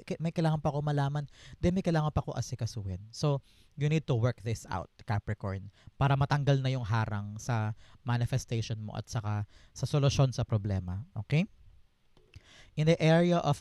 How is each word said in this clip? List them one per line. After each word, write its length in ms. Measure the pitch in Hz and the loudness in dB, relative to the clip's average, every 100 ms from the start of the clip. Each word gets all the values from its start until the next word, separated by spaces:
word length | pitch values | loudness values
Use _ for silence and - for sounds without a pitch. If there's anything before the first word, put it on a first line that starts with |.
| - | -2
ki-, 120 | - | -4
may 80 | 160 | -4
kailangan 320 | 170 160 156 | 0 2 2
pa 80 | 156 | 0
ako 80 | 139 | -2
malaman. 480 | 147 147 139 147 143 - - - | 0 0 0 -2 -8 -12 -20 -2
Di, 160 | 175 | 0
may 80 | 185 | 2
kailangan 320 | 180 160 151 | 2 2 2
pa 80 | 147 | 0
ako 160 | 143 131 | -2 -4
asikasuhin." 640 | - - 113 113 95 92 107 | -6 -4 -6 -6 -6 -8 -10
So, 320 | - 151 139 - _ _ | -2 0 0 -4 _ _
you 160 | - 147 | -4 0
need 160 | 156 - | 0 0
to 80 | |
work 320 | 120 123 - 120 | 2 2 0 -4
this 160 | 107 - | -6 -6
out, 200 | 95 - - - | -6 -8 -10 -4
Capricorn, 640 | 101 - 104 98 95 98 - - - | -4 -4 -6 -6 -6 -10 -18 -12 0
para 160 | 139 | 2
matanggal 480 | 139 143 147 139 139 | 2 2 2 2 2
na 80 | 131 | 2
yung 160 | 131 104 | -2 0
harang 480 | 113 107 104 104 107 | 0 0 -2 -6 -8
sa 320 | - 117 107 107 - - 123 | -4 -2 -2 -6 -12 -10 -2
manifestation 720 | 120 117 127 - 117 - 107 | 0 0 -2 -2 -4 -4 -6
mo 160 | 107 | -8
at 160 | - - | -8 -6
saka 320 | 117 107 104 101 - - | -6 -2 -2 -4 -10 -20
sa 120 | - 135 | -8 0
solusyon 400 | 151 139 - 135 | 2 4 4 2
sa 160 | 117 117 | 2 -2
problema. 560 | 135 104 95 90 95 139 - - | -2 0 -2 -2 -6 -8 -10 -2
Okay? 240 | 147 196 - - - - _ _ _ _ - - - - - | 0 0 -6 -20 -20 -20 _ _ _ _ -20 -20 -20 -10 0
In 80 | 156 | 4
the 120 | 165 | 6
area 400 | 160 165 175 170 | 6 6 6 4
of 160 | 147 143 | 2 0